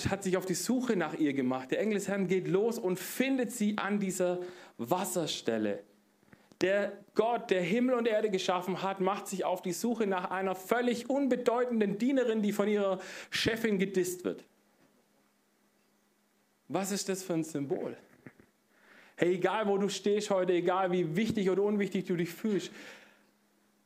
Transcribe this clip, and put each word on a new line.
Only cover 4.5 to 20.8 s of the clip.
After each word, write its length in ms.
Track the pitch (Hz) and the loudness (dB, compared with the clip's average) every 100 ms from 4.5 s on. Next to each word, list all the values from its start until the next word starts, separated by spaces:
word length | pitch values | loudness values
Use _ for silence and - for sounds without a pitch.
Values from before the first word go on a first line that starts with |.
| - - - | -12 -16 -8
Wasserstelle. 1080 | 117 180 190 180 151 - - 113 107 101 - _ _ _ _ - - - | -2 0 0 -2 -2 -2 0 0 0 -2 -8 _ _ _ _ -20 -14 -2
Der 320 | 180 202 202 - - - | 2 2 0 -4 -6 0
Gott, 340 | 220 233 233 | 2 2 2
der 120 | 185 | 2
Himmel 340 | 170 226 247 247 | 2 2 2 2
und 140 | 233 | 2
Erde 200 | 214 214 | 2 2
geschaffen 520 | 185 190 180 175 180 | 0 0 0 0 -2
hat, 180 | 190 196 | -2 0
macht 280 | 185 202 196 | 0 0 -4
sich 180 | 190 156 | -4 -2
auf 160 | 180 | -2
die 100 | 185 | -2
Suche 340 | 170 233 226 208 | -2 -2 0 0
nach 240 | 185 190 | 0 -2
einer 220 | 185 190 | -2 -2
völlig 560 | 185 - 233 247 233 - | -2 0 0 2 0 0
unbedeutenden 880 | 277 277 247 247 233 247 233 202 202 | 0 2 2 2 2 2 2 2 2
Dienerin, 440 | 240 269 226 220 | 2 2 2 2
die 100 | 208 | 0
von 160 | 196 202 | 2 2
ihrer 320 | 208 196 185 - - - | 2 2 -2 -6 -14 -8
Chefin 480 | - - 226 226 196 | -2 0 0 2 2
gedisst 460 | 196 190 180 - 95 | 2 0 0 -2 -4
wird. 180 | - - _ _ _ _ _ _ _ _ _ _ _ _ _ _ _ _ _ _ _ _ _ - | -6 -10 _ _ _ _ _ _ _ _ _ _ _ _ _ _ _ _ _ _ _ _ _ -6
Was 240 | 151 196 | -2 -2
ist 160 | 196 - | -2 -2
das 160 | 185 | -4
für 120 | - 165 | -2 -2
ein 100 | 160 | -2
Symbol? 500 | 147 139 190 - 117 - - - - - _ _ _ - - - - | -4 -2 -4 -4 -10 -16 -20 -20 -20 -20 _ _ _ -20 -20 -10 -2
Hey, 200 | 170 185 | 0 2
egal 300 | 185 208 208 | 0 0 0
wo 100 | 196 | 0
du 100 | 196 | 0
stehst 420 | - 208 208 208 | 0 0 0 2
heute, 220 | 196 185 | 0 2
egal 400 | 175 175 180 | 2 2 2